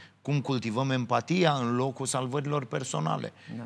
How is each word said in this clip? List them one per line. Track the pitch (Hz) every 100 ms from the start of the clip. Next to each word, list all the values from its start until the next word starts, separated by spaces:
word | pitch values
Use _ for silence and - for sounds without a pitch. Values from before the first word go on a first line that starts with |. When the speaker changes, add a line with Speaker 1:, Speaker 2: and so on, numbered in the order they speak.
| - _
Speaker 1:
cum | - 143
cultivăm | 127 131 110 110 135
empatia | 131 117 120 - 175 165
în | 143 117 120
locul | 135 131 135
salvărilor | 135 127 139 143 147
personale. | 123 147 127 - - - - - -
Speaker 2:
Da. | 110